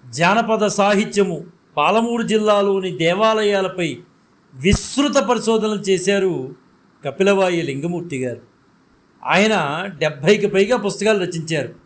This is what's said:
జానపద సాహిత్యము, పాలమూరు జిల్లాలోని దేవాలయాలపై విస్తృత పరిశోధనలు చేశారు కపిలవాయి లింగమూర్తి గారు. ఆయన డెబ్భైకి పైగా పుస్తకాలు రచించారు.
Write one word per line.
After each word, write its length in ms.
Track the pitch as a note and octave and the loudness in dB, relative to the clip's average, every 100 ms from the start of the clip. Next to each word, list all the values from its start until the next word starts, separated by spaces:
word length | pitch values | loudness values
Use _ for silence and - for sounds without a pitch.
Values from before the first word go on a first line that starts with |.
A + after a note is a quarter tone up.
| - | -6
జానపద 560 | D#3 E3+ G#3+ A3+ A3 G#3 | 0 2 2 0 0 0
సాహిత్యము, 760 | - G3 G3+ A3 G3+ F#3 E3 - _ _ - | 2 2 2 0 0 0 -2 -10 _ _ -2
పాలమూరు 460 | D3+ G#3+ A#3 A#3 | 2 2 0 -2
జిల్లాలోని 760 | F3 G#3+ G#3+ G#3 G3+ G3 F#3+ E3 | 0 0 2 2 2 0 -4 -2
దేవాలయాలపై 1000 | E3 F#3 A3 A3 G#3 G3+ F#3+ F#3 E3+ B2 - _ _ _ _ | 0 2 2 2 2 0 -2 -4 -6 -6 -16 _ _ _ _
విస్తృత 640 | C3 D#3+ G#3+ - - C#4+ C#4 | -2 2 2 2 0 2 2
పరిశోధనలు 640 | A3 A#3 G#3 A3+ G#3+ G#3+ | 2 0 2 0 0 -2
చేశారు 720 | F#3+ F#3+ F#3+ G3+ F#3+ D#3+ C3 - _ _ _ _ | 0 0 2 0 0 -2 -8 -14 _ _ _ _
కపిలవాయి 580 | C#3+ C3 F#3+ G3 F#3 F3 | -12 0 2 4 2 0
లింగమూర్తి 640 | D3+ C#3 D#3+ F3 E3+ C#3 | -4 -4 -4 -6 -6 -6
గారు. 160 | B2+ A2 - _ _ _ _ _ _ _ | -6 -8 -14 _ _ _ _ _ _ _
ఆయన 600 | - E3+ A3 G#3 D3 D#3 G3 D#3 | 0 2 4 2 -2 -4 -8 -4
డెబ్భైకి 480 | D#3 C#3+ D3+ G#3+ G3 | -4 -2 2 2 2
పైగా 300 | F#3 G#3 B3 | 0 0 0
పుస్తకాలు 420 | G3+ F#3+ G#3 G#3+ | -2 -2 0 0
రచించారు. 560 | F3+ E3+ D#3 D#3+ B2+ - | -2 -6 -4 -4 -6 -12